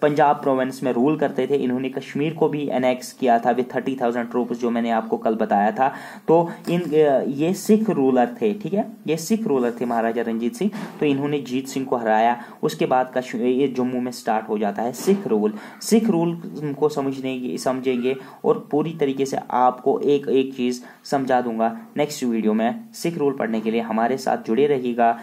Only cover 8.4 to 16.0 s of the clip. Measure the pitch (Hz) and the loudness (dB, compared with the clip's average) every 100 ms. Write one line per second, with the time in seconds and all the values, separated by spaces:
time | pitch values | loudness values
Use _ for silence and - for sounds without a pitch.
8.4 | 110 101 160 196 - - - 160 - 220 | -2 0 -4 -4 -4 -6 -4 -2 0 0
9.4 | 220 135 120 120 120 117 113 117 117 113 | 2 2 0 -2 -2 0 0 0 -2 -2
10.4 | 117 - 208 - - - 151 139 143 147 | -2 -2 -2 -2 -8 -2 0 0 0 -2
11.4 | 123 127 131 135 131 127 113 110 117 120 | -2 -6 -4 -6 -2 -2 2 4 4 2
12.4 | - - 151 - 165 127 127 127 123 117 | -6 -6 -4 -2 0 2 0 -2 -4 -2
13.4 | 123 127 139 123 127 127 123 123 - 110 | 0 2 0 0 -2 -2 -6 -6 -2 -2
14.4 | 110 107 104 104 117 - - 202 - 214 | 0 -2 -2 -2 -4 -2 0 0 2 2
15.4 | 214 - - - - 226 | 0 -2 -12 -10 2 2